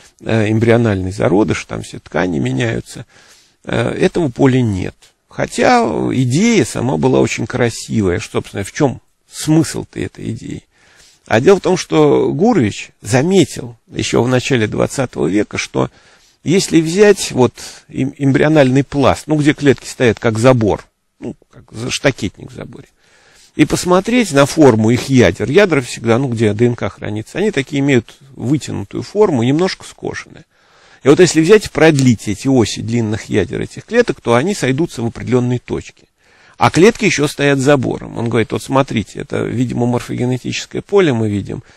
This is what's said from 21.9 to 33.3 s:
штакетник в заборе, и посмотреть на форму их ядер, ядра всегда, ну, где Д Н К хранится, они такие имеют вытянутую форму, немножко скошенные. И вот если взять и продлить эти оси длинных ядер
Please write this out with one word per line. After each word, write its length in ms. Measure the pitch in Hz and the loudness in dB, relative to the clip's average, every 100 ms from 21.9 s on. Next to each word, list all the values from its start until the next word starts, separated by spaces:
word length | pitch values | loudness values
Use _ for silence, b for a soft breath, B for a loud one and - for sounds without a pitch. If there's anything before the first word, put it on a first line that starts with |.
штакетник 600 | - 143 - 98 - - | -2 -2 -2 -6 -8 -18
в 40 | - | -16
заборе, 320 | - - - b b b b b b - | -16 -18 -20 b b b b b b 0
и 100 | 147 | 0
посмотреть 680 | - 175 180 214 247 220 | 0 0 0 2 0 2
на 140 | 139 139 | 2 2
форму 440 | 160 139 110 110 | 6 6 6 2
их 200 | 123 - | 0 2
ядер, 420 | 131 95 - 107 | 4 4 2 0
ядра 300 | 160 208 143 | 2 2 0
всегда, 360 | 123 - 113 113 | -4 -4 0 0
ну, 120 | 139 | 0
где 240 | 113 110 | 0 0
Д 140 | 104 120 | 2 0
Н 80 | 117 | 0
К 140 | 104 | -8
хранится, 500 | - 98 107 - - | -10 -10 -10 -8 -4
они 120 | 208 | -2
такие 300 | 139 131 143 | -2 -4 -2
имеют 340 | 143 127 - - 139 127 | 2 2 0 -10 -20 -10
вытянутую 680 | 113 151 - 101 95 113 | -4 -4 -4 -10 -8 -10
форму, 400 | 123 202 208 135 | -4 0 2 2
немножко 420 | 120 151 185 - - | 0 0 -2 -6 -16
скошенные. 600 | - - - - - _ b b b b b | -12 -12 -12 -16 -20 _ b b b b b
И 60 | 127 | 4
вот 100 | 156 | 6
если 220 | 180 156 | 6 4
взять 240 | 160 220 - | 4 4 2
и 40 | |
продлить 600 | - 160 143 127 110 - | 2 4 4 4 2 -2
эти 180 | 95 135 | -4 0
оси 320 | 131 104 - | 2 0 -2
длинных 440 | 107 117 107 107 | -4 -2 -2 -6
ядер 340 | - | -4